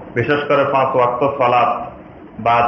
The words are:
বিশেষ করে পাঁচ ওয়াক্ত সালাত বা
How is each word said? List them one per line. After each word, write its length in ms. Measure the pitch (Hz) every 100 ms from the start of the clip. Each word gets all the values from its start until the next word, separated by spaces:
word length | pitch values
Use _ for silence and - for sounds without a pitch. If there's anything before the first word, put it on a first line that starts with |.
| - 120
বিশেষ 240 | 120 143 -
করে 160 | 139 131
পাঁচ 180 | 135 131 131
ওয়াক্ত 260 | 120 - 139 -
সালাত 340 | 123 120 117 - - - - - - -
বা 160 | 113 117